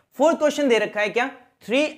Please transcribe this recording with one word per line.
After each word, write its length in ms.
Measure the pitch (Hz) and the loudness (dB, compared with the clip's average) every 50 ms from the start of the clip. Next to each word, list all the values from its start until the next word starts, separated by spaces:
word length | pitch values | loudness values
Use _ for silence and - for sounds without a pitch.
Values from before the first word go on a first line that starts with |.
| _ _ _ - | _ _ _ 0
फोर्थ 200 | 262 311 330 320 | 2 2 2 2
क्वेश्चन 320 | 311 302 285 285 294 277 | 0 0 0 0 0 2
दे 80 | 226 220 | 2 2
रखा 220 | 208 208 214 208 | 0 -2 -4 -4
है 80 | 208 214 | -4 -4
क्या, 200 | 175 233 247 269 262 - - _ _ _ - | -2 -2 -4 -4 -6 -12 -20 _ _ _ -8
थ्री 240 | - 214 269 302 294 - | -2 -2 0 0 -2 -2